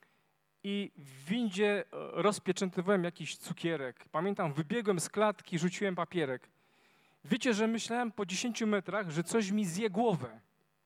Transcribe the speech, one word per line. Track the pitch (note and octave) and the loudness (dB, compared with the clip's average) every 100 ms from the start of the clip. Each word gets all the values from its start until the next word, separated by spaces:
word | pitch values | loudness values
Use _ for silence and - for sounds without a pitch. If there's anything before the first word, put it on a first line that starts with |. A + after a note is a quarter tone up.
| _ _ _ _ _ _ | _ _ _ _ _ _
i | G3+ G3+ G3+ - | -4 -2 -4 -8
w | C#3 C3+ | -18 -16
windzie, | C#3 A#3 A#3 F3+ G#3 G#3 | -4 0 0 2 2 2
e, | - D3 D3+ D#3 | -2 -8 -6 2
rozpieczętowałem | F3+ G#3 - F3 F#3+ F3+ F3 G3+ | 2 2 0 -2 -2 -2 2 2
jakiś | F3 E3 D#3 - | 2 -4 -10 -10
cukierek. | - E3 E3+ D#3+ C3 - - | -10 -4 -2 -2 -4 -8 -6
Pamiętam, | D3+ F#3 G3+ F3 | -2 0 0 0
wybiegłem | C#3+ D#3 A#3+ G#3+ F#3 | 0 -2 0 2 0
z | - | 0
klatki, | - G#3+ G#3 - F3 | 2 2 2 -4 0
rzuciłem | F3 - G3+ | 0 0 -2
papierek. | F3+ E3+ F3 C#3+ B2+ - _ _ _ _ _ _ _ | 0 -2 -2 -2 -2 -8 _ _ _ _ _ _ _
Wiecie, | C#3+ F#3+ C4 | -2 0 2
że | G#3 A3 | 4 2
myślałem | A3+ - A#3 A#3+ | 0 -2 -2 -2
po | - G3 | -4 -4
dziesięciu | F#3 B3+ A3 A3 | -2 -2 0 2
metrach, | G#3 F3 G3 F#3 | 2 0 -4 -2
że | D3+ | -2
coś | E3 A3+ G3 | 0 2 2
mi | G#3 | 2
zje | G3+ E3 A3+ | 0 0 0
głowę, | F#3 A#3+ F3 B2 A2 - _ _ _ | 2 2 2 -2 -10 -20 _ _ _